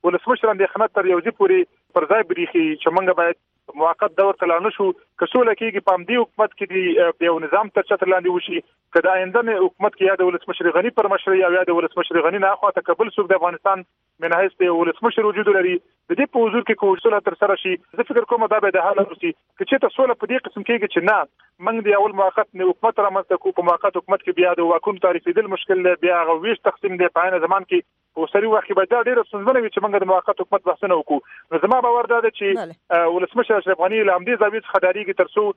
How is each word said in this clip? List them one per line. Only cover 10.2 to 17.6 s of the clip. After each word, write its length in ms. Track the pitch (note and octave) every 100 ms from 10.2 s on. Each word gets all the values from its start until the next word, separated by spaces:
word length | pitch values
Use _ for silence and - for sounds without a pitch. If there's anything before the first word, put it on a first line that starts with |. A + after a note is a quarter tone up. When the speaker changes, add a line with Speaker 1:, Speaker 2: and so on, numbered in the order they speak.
Speaker 1:
ولسمشر 500 | F3+ F3 - F3+ F3
غني 180 | D#3+ G#3+
پر 180 | A#3+ G3+
مشرۍ 380 | G3 - F#3+ F#3
او 60 |
یا 100 | F3+
د 60 | F3+
ولسمشر 520 | E3+ E3 - E3+ E3+
غني 160 | D#3 G3
نه 140 | F#3+
اخوا 180 | G3+ G3
ته 120 | F#3
که 120 | E3+
بل 160 | E3+ A3+
څوک 200 | - F#3
د 40 |
افغانستان 500 | F#3 E3+ E3+ G3 F#3+ F3+ _ _ _
منحیث 320 | E3 E3+ G3 _
د 20 |
یو 160 | F3+ E3+
ولسمشر 480 | E3+ - A3+ A3 G#3
وجود 220 | G3 G#3
ولري، 280 | G3 F#3 F3+ _ _ _
د 40 |
دې 120 | A3+ C#4
په 140 | B3+
حضور 220 | A3+ A3+
کې 120 | -
که 220 | G#3 G3+ F#3
سوله 160 | A#3 G#3
تر 140 | G3 E3
سره 160 | G3+
شي، 200 | F#3+